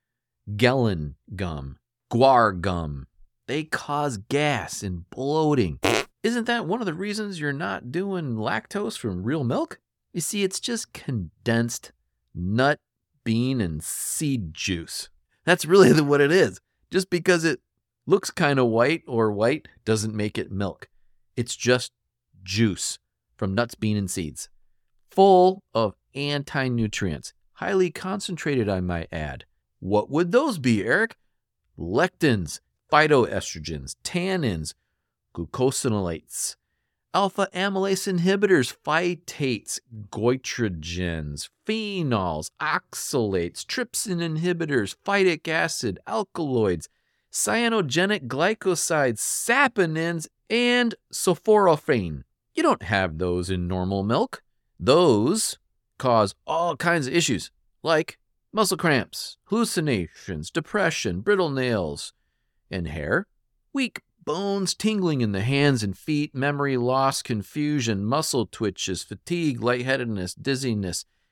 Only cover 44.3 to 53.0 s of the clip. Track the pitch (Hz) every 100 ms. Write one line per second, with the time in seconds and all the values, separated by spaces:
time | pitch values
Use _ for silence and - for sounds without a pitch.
44.3 | 156 180 170 160 131 98 - - 202 190
45.3 | 160 - 160 170 - 110 92 - 220 202
46.3 | - 151 123 107 87 - _ _ _ _
47.3 | - - 226 233 226 151 143 190 208 127
48.3 | 131 180 220 190 170 - 160 135 113 -
49.3 | - - 247 277 - 170 156 165 170 -
50.3 | _ - 226 240 247 240 - _ - -
51.3 | 165 - 214 190 151 - 127 87 71 -
52.3 | _ _ - 320 208 - 101